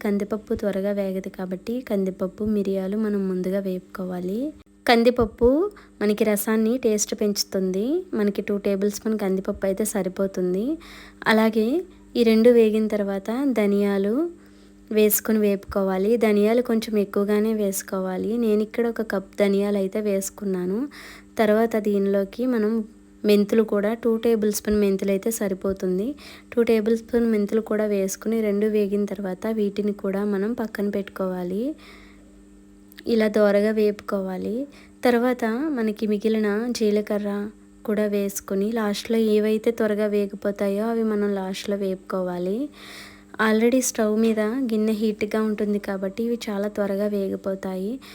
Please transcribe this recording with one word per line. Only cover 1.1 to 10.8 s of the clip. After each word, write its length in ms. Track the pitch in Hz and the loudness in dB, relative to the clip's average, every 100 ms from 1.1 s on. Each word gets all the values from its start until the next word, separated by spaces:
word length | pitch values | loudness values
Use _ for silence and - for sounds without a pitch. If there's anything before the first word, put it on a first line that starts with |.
| 185 190 - | -4 -6 -8
కాబట్టి 380 | 185 185 208 240 262 | -8 -6 -6 -6 -2
కందిపప్పు, 540 | 202 190 185 185 - 214 208 | -2 -2 -2 -6 -4 -2 0
మిరియాలు 420 | 196 190 190 208 214 | 0 -2 -2 -2 -2
మనం 180 | 202 190 | 0 -2
ముందుగా 300 | 185 185 202 196 | -2 -2 -2 -2
వేపుకోవాలి. 720 | 180 - - 185 180 180 214 294 - - - - | -6 -8 -10 -8 -6 -4 -4 -6 -8 -20 -4 4
కందిపప్పు 580 | 233 233 240 214 - 240 285 403 - - - | 6 6 4 0 2 4 4 0 -4 -18 -4
మనకి 200 | 208 208 214 | 0 2 2
రసాన్ని 440 | 208 226 220 220 254 233 | 0 0 2 2 2 2
టేస్ట్ 300 | 214 - 220 | 0 -2 -2
పెంచుతుంది. 640 | 208 202 - 196 185 185 233 349 370 226 | -2 -2 -4 -2 -2 0 0 -2 -2 -2
మనకి 220 | 208 202 202 | -2 -2 -2
టూ 60 | 202 202 | -2 0
టేబుల్ 240 | 196 208 202 | 0 0 -2
స్పూన్ 200 | 220 220 196 | -4 -2 -2
కందిపప్పు 400 | 190 190 202 196 | -2 -2 -4 -2
అయితే 140 | 190 214 208 | -2 -2 -2
సరిపోతుంది. 720 | 185 185 196 196 180 185 247 320 | -4 -2 -4 -2 -2 -2 -2 -6